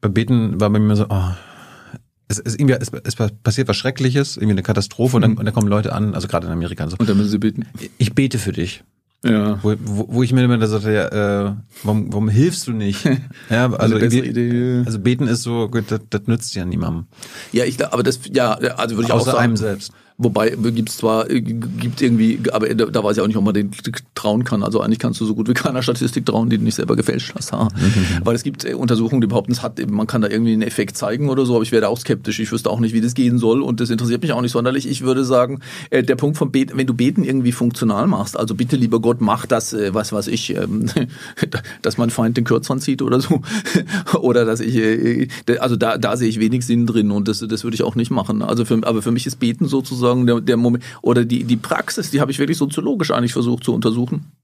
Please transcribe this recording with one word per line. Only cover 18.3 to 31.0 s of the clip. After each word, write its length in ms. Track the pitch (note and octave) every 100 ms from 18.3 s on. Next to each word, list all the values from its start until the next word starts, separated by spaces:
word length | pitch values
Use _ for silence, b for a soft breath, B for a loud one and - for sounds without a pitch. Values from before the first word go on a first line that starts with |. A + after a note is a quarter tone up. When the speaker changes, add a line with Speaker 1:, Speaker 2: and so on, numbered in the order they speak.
Speaker 2:
ja, 200 | C3 A#2+
also 420 | A2 B2 - A2+ A2+
würde 120 | A#2
ich 60 |
Speaker 1:
Außer 20 | A2+
Speaker 2:
auch 100 | A#2+
sagen. 40 | B2+
Speaker 1:
einem 180 | A#2+ A2
selbst. 340 | G#2+ G2 - b b b
Speaker 2:
Wobei, 320 | A#2+ G2 A2
gibt's 460 | - A2+ A2+ A2+ -
zwar, 300 | A2+ A2 A2+
äh, 140 | B2+
gibt 580 | A2+ A2+ A#2+ A#2 A#2+ A#2+
irgendwie, 360 | C3 A#2 A2+ - A2+
aber 180 | A2 G#2+ A2+
da, 100 | A2
da 180 | A#2
weiß 140 | G#2 G#2
ich 60 |
auch 40 | G2+
nicht, 80 | A2
ob 80 |
man 120 | G2+ G2+
den 160 | G2+ - - - -
trauen 300 | - G#2+ G#2+
kann. 180 | B2 G#2+
Also 180 | G2+ A2
eigentlich 200 | G2+ A2
kannst 200 | B2 A#2
du 60 | A2
so 80 |
gut 160 | A2 A2
wie 60 | B2+
keiner 260 | D#3+ B2+
Statistik 420 | B2 A#2+ B2 - A2+
trauen, 240 | G#2+ A#2
die 80 | A#2
du 40 |
nicht 120 | A2+ A2
selber 200 | - A#2
gefälscht 380 | - A#2+ A#2+ -
hast. 160 | -
Ha. 120 | - A2 F#2
Speaker 1:
Mhm. 480 | F#2 G#2+ F#2 E2+
Speaker 2:
Weil 120 | F#2 A#2
es 80 |
gibt, 200 | C#3 -
äh, 120 | B2 B2+
Untersuchungen, 460 | B2 A2+ A2+ C#3
die 60 | A2+
behaupten, 240 | A2+ G2
es 120 | A#2+
hat, 200 | A#2+ - -
man 160 | G#2 A2
kann 160 | A#2
da 60 | G#2+
irgendwie 240 | G#2+ A#2
einen 80 | A2
Effekt 360 | G#2+ - G2+
zeigen 320 | -